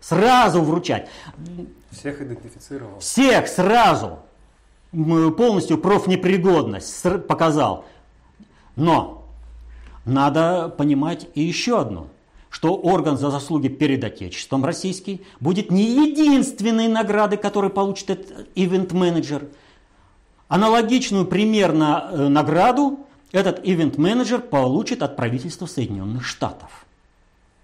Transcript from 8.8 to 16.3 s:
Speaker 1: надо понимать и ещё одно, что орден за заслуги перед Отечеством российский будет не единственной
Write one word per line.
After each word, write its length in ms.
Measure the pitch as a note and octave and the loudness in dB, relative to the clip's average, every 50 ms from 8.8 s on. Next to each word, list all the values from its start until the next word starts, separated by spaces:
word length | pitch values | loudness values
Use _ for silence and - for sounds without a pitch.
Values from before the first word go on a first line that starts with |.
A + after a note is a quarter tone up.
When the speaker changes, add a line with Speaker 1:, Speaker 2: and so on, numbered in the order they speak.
| D3+ E3+ D#3+ B2 G2 - - - - - - - - - - - - - - - - - - - - | 2 4 4 2 2 -2 -10 -18 -20 -20 -20 -20 -20 -20 -20 -20 -20 -20 -20 -20 -20 -20 -20 -12 -6
Speaker 1:
надо 680 | A2+ B2+ C3+ C#3 D3 C#3+ D#3+ E3 E3 F3+ F3+ E3 E3 | -2 0 2 2 2 2 2 2 2 2 0 -2 -4
понимать 580 | D#3+ - C#3+ D3+ C#3+ C3+ D3 E3 F3 D#3+ - - - | -4 -2 0 2 2 2 0 -2 -4 -8 -10 -10 -4
и 60 | D3 | -2
ещё 380 | D#3 E3+ - - - A#3+ A#3+ G#3 | -2 -2 -2 -2 -2 0 0 0
одно, 280 | C#3+ A2+ G2 E2+ D2+ C2+ - _ _ _ _ - - _ | 0 -2 -6 -10 -12 -16 -20 _ _ _ _ -20 -20 _
что 260 | - - - D#3+ F#3 | -10 -2 0 0 0
орден 420 | F#3+ E3+ E3+ F3 E3+ D3 D#3 C#3+ B2+ | 2 2 2 2 2 2 0 0 0
за 140 | C#3 D3 | -2 -2
заслуги 380 | C#3 C#3+ C#3 - E3+ D3 C3 C3 | -4 -4 -4 -4 -2 -2 -2 -2
перед 340 | C3+ - D3+ D3+ C3+ A2+ A2+ | -2 0 0 0 0 0 -2
Отечеством 600 | G#2+ - - F#2+ F2 - - - - C#3 C3+ C3 | -6 -8 -8 -12 -12 -10 -12 -8 -4 -2 -2 -2
российский 580 | E3+ E3 - - F#3+ F3+ - - G3 G3 F3+ - - - - | -2 -4 -4 -6 -6 -6 -6 -8 -10 -10 -10 -12 -18 -14 -6
будет 320 | B2 D#3 F3+ G3 G#3 - | -2 -2 0 0 0 0
не 380 | F3+ F#3+ G#3 A3+ A#3+ C#4 D4+ D4+ | 2 2 2 2 4 2 2 2
единственной 800 | C#4+ D4+ D#4 D4 | 2 2 4 4